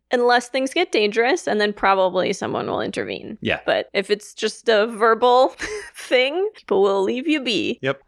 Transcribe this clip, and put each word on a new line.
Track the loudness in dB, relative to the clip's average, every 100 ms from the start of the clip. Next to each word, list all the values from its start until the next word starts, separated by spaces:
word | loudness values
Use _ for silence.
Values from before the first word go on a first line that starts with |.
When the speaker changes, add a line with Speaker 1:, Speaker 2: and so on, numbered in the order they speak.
| -4
Speaker 1:
Unless | 0 2 2 0
things | -4 -2
get | -2 0
dangerous, | 0 0 0 0 0
and | -2 0
then | -2
probably | 0 0 2 2 0 -2
someone | -2 -4 -4 -4
will | -4
intervene. | -4 -6 -6 -8 -12 -6
Speaker 2:
Yeah. | -4 -2
Speaker 1:
But | 0 -2 -2
if | -4 -2
it's | -4 -6
just | -6 -6 -4 2
a | 2 2
verbal | 2 2 4 4 6 4
<laughs> | 0 -10 -10 -12
thing, | -14 -2 0 2 0 -4
people | -4 -2 2
will | 2 2
leave | 0 -2 -2
you | -2
be. | 0 -2 -2 -4
Speaker 2:
Yep. | -4 -4